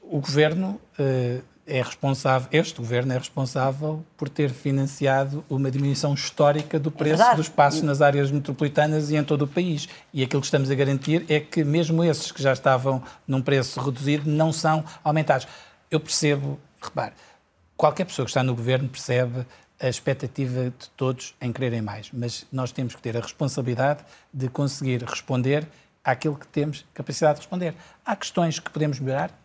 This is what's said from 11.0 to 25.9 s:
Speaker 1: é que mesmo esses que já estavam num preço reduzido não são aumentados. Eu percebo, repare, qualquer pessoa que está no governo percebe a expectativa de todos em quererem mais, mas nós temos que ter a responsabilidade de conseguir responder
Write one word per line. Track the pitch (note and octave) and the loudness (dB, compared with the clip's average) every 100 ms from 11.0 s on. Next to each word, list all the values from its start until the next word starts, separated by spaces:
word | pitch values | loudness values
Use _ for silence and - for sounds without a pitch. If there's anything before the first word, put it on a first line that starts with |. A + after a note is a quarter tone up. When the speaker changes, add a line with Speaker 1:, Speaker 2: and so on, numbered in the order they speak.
| C3+ D#3+ D#3+ | 2 0 2
Speaker 1:
é | D3+ | 0
que | D3+ - | 0 0
mesmo | D3 D#3 D#3 D#3+ | 2 2 2 2
esses | E3+ C3+ - | 2 0 -4
que | - | -2
já | C3+ | 0
estavam | C3 C#3 C3 C3+ C3 B2+ - - | 2 4 2 2 -2 -4 -18 -2
num | C3+ | -2
preço | C3 C#3 B2 - | 2 2 2 -4
reduzido | C3+ B2+ C#3 D3 D3+ | -4 -2 0 0 0
não | D3+ D#3+ | 2 2
são | D#3 D#3+ D#3 D#3 - | 2 2 0 -2 -6
aumentados. | D3+ D#3 D3+ C3+ - - - _ _ | 0 0 4 2 2 -18 -20 _ _
Eu | D#3 | -4
percebo, | D#3 - D3+ C#3+ C#3 C#3 - _ | 0 0 2 2 -2 -8 -12 _
repare, | - - A#2+ - - _ _ _ _ | -8 -6 -8 -10 -20 _ _ _ _
qualquer | - D3+ D3+ | 2 2 2
pessoa | F3+ - B2+ | -6 -4 -2
que | |
está | C#3 | 0
no | C3 | 0
governo | A#2+ A#2 C3 C#3 | -2 0 0 -2
percebe | - - B2 B2 B2 B2 - _ _ | -8 -2 0 0 -4 -10 -14 _ _
a | C3+ | -4
expectativa | A#2+ - C3+ C3+ - C3 B2 | -2 -2 -2 -4 -4 -4 -2
de | B2+ B2+ - | -4 -6 -20
todos | - C3 B2+ - _ | -4 -2 -2 -8 _
em | B2 | -8
quererem | A#2 B2+ A#2 | -4 -4 -2
mais, | G#2+ G#2+ G#2 | -6 -8 -12
mas | B2 A#2+ - - | -8 -6 -8 -8
nós | C3 B2+ | -6 -6
temos | - B2 | -6 -8
que | - | -6
ter | A#2 A2+ | -6 -4
a | |
responsabilidade | A#2 - C#3+ - A#2+ A#2+ C3+ D3 - - _ | -6 -4 -4 -2 -4 0 2 0 -6 -20 _
de | C3+ C3 | -6 -6
conseguir | B2+ C#3+ C#3 C3 B2 | -2 -2 -2 -2 -2
responder | A2+ - - C3 B2 D3 D#3 - _ | -4 -8 -2 -2 2 0 -2 -18 _